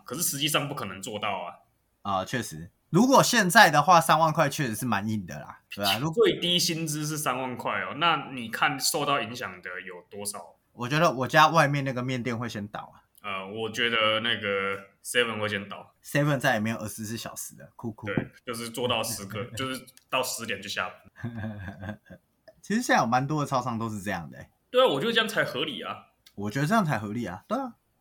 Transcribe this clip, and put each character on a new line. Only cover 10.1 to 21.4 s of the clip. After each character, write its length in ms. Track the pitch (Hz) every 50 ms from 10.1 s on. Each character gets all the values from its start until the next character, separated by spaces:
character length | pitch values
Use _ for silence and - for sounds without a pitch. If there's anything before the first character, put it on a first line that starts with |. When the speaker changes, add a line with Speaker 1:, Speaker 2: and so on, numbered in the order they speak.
| - 101 104
Speaker 1:
少？ 300 | 101 - 98 85 - - _ _ _ _
Speaker 2:
我 140 | - 120 120
觉 120 | 147 156
得 120 | 175 165
我 160 | 120 123 127 120
家 200 | 151 156 156 156
外 200 | 156 165 147 139
面 160 | 143 143 135
那 80 | 135
个 120 | 123 123 123
面 180 | 131 131 123
店 160 | 110 127 117 113
会 100 | 120 117
先 180 | - 107 101 104
倒 260 | - - - - -
啊。 80 | - _ _ _ _ -
Speaker 1:
呃， 220 | 104 98 95 95
我 240 | 95 104 113 113 107
觉 200 | - 123 120 117
得 300 | 117 113 110 110 110 110
那 140 | 113 117 113
个 420 | 101 107 101 98 98 98 98 98 98 - - _ _ -
Seven 360 | - - 123 120 117 110 107
会 80 | 107 104
先 220 | 104 98 101 101
倒。 240 | 90 80 - - _ _ -
Speaker 2:
Seven 360 | - - 147 147 147 143 127
再 160 | 117 135 120
也 40 | 107
没 100 | 107 113
有 60 | 117 -
二 100 | 107 104
十 180 | - - 110
四 100 | 101 113
小 200 | 110 - - -
时 200 | - - - - -
了， 100 | 69 - _
哭 160 | - - 117
哭。 160 | 110 - - 104
Speaker 1:
对， 240 | 95 - - - - _ _
就 80 | - 117
是 160 | 117 117 117
做 180 | 113 131 123 123
到 160 | 120 113 107
十 220 | - 110 98 101
个， 180 | 95 101 104 98 -
Speaker 2:
<laughs> 40 | 113
Speaker 1:
就 160 | 123 135 131
是 140 | 131 123 - - - - _ _
到 140 | - 131 123
十 220 | 123 - - 117
点 160 | 104 101 95
就 60 | 101 101
下 220 | - 110 92 92
班。 1080 | - - _ - _ - - 120 117 113